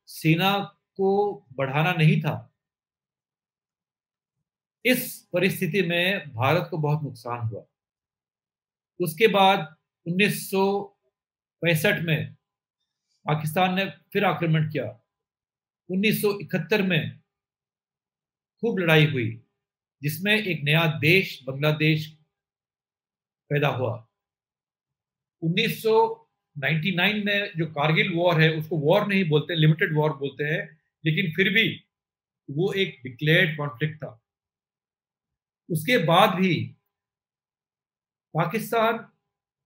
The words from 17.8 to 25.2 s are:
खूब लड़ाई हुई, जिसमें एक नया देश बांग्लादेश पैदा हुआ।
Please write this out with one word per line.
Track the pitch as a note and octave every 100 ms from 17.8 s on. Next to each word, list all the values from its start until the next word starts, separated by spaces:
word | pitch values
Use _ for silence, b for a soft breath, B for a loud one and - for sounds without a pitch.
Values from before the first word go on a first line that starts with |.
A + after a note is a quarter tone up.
| _ _ _ _ _ _ _ -
खूब | A3+ F#3+
लड़ाई | E3+ D#3 D3
हुई, | B2+ A2 - _ _ _ _ _ -
जिसमें | D3 D#3 G3+ G#3+
एक | G3 D3+
नया | C#3+ D#3 D#3+
देश | A#2+ D3 F#3+ F#3+ -
बांग्लादेश | - C#3 D3+ D#3 D#3 D#3 - - _ _ _ _ _ _ _ _ _ _ _ _ -
पैदा | D3 C#3+
हुआ। | B2 A#2+ F#2 - _ _ _ _ _ _ _ _ _ _ _